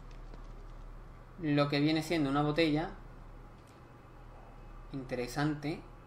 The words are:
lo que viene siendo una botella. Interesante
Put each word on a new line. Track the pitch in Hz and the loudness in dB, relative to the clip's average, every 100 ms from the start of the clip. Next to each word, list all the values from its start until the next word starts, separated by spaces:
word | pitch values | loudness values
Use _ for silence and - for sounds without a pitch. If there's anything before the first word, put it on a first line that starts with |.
| - - - - - - - - - - - - - - | -14 -14 -12 -12 -12 -12 -14 -14 -14 -14 -16 -16 -16 -4
lo | 156 147 143 | 4 6 6
que | 143 | 6
viene | 151 160 | 6 4
siendo | 151 170 139 | 4 4 4
una | 143 | 4
botella. | 151 151 160 151 175 - - - - - - - - - - - - - - - - - - - - | 4 6 6 6 0 -6 -14 -16 -16 -16 -16 -18 -20 -20 -20 -20 -18 -18 -16 -16 -16 -16 -16 -14 -10
Interesante | 139 127 123 120 147 151 147 143 202 - - | -8 -4 -4 -2 0 0 0 -2 -4 -8 -18